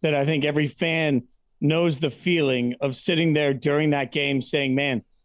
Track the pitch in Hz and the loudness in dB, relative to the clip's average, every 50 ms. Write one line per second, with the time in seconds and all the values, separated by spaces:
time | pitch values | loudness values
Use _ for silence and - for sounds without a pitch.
0 | - 156 147 143 139 151 160 143 139 147 143 151 151 131 - - 175 165 160 160 | -2 0 0 2 2 0 0 0 0 0 0 0 -2 -2 -2 -4 -2 -2 0 0
1 | 160 147 139 120 120 - _ _ _ _ _ _ - 147 156 165 175 170 147 131 | 0 0 0 0 -2 -6 _ _ _ _ _ _ -2 0 2 2 2 0 0 0
2 | 165 139 - - - 180 175 165 147 135 127 123 120 120 123 - 143 135 123 - | -2 -4 -4 -4 -2 0 0 2 2 0 0 0 -2 -2 -4 -4 -4 -4 -2 -2
3 | - - 170 156 170 165 147 151 147 143 135 123 - 147 143 151 156 151 143 143 | 0 0 2 2 2 2 2 2 2 0 0 -2 -2 0 0 2 2 2 0 0
4 | 135 117 - 147 143 139 139 131 120 - - 147 139 131 131 139 143 139 127 110 | -2 -2 -2 -2 -2 0 -2 -2 -2 -2 -2 -2 0 0 0 0 0 0 -2 -4
5 | - _ _ _ _ | -6 _ _ _ _